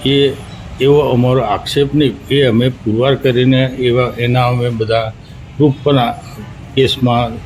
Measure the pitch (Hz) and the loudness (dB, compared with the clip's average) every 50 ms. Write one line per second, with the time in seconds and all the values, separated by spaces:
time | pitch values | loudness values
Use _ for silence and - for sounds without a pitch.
0 | - 131 139 139 139 143 - - - - - - - - - - 127 139 143 147 | 0 2 2 2 2 0 0 -4 -12 -16 -16 -16 -14 -14 -6 0 2 4 4 4
1 | 147 127 127 120 123 127 127 131 120 107 104 92 - - - 147 143 139 139 147 | 4 2 2 2 2 2 2 2 0 0 -2 -4 -4 -4 0 0 0 0 2 2
2 | 151 131 107 87 - - 131 143 143 127 107 113 120 131 131 - - 110 107 113 | 2 2 0 -4 -6 -2 0 2 2 4 4 2 2 2 0 -2 -4 -2 0 2
3 | 123 135 139 - - 135 123 123 127 127 131 127 131 131 127 123 127 123 120 127 | 2 2 2 2 2 0 2 2 4 4 4 2 2 0 -2 -2 -2 0 2 2
4 | 127 120 117 117 120 120 123 127 123 123 123 123 120 123 117 113 110 107 113 113 | 0 0 -2 -2 -2 0 2 2 2 2 0 0 -2 -2 -2 -2 -2 0 0 -2
5 | 113 110 110 - - - - - - - - - 143 147 135 - - 147 143 135 | -2 -4 -8 -12 -18 -20 -18 -18 -18 -18 -2 2 2 2 2 2 0 0 2 2
6 | 120 117 117 - - - - - - - - - - - - 135 135 117 - - | 2 0 -2 -6 -12 -16 -16 -16 -16 -16 -16 -16 -18 -8 0 0 2 2 2 0
7 | 120 123 120 120 120 117 113 107 - | 0 0 0 0 -2 -2 -6 -10 -12